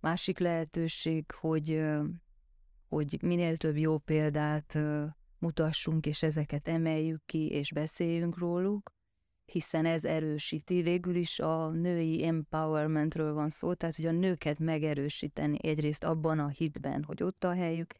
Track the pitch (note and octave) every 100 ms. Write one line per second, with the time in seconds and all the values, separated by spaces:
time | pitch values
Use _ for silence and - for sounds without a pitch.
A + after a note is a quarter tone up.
0 | D#3+ E3+ - F#3 F3 E3 D#3+ - E3 -
1 | - D#3+ D#3 - D#3+ D#3+ D3+ D#3 D#3 D3+
2 | D3+ E3+ _ - _ - - - - D3+
3 | D3 - - F3 E3+ D#3+ D#3+ D3+ D#3 D#3
4 | - D#3 D3+ D3 D3+ D3+ D3 D#3 D3+ D3+
5 | D3 D#3 - - E3+ D#3 D#3+ D#3+ - D#3+
6 | D3+ D3 D#3+ D#3 D3 D3 - E3 E3 D#3
7 | D#3+ D#3+ _ D#3+ D#3 - C#3+ D3+ D#3 -
8 | E3+ E3 E3+ E3+ F3 F3 F#3 G#3 - _
9 | _ _ _ _ - F3 - E3 D#3+ E3
10 | D3+ D#3+ D#3 D3+ - D#3+ - F3+ E3+ F3+
11 | F3 F3 E3+ - D#3+ D#3+ D#3+ D#3+ F3 F3
12 | E3 D#3+ E3 E3 D3+ D#3 D#3 D#3 D3+ D#3
13 | D3+ D#3+ D#3 D3+ D3+ - - F3+ E3 D#3+
14 | D#3+ E3 F#3 F3+ D#3+ D3 D#3+ D#3 D3+ C#3+
15 | C#3+ - D3+ - D3 D3 - D3+ D3+ D3+
16 | E3 D#3+ D#3+ D#3 C#3+ C#3 E3 D3 C#3 C#3
17 | D3 - F3 - F3+ F3+ F3 E3 E3 -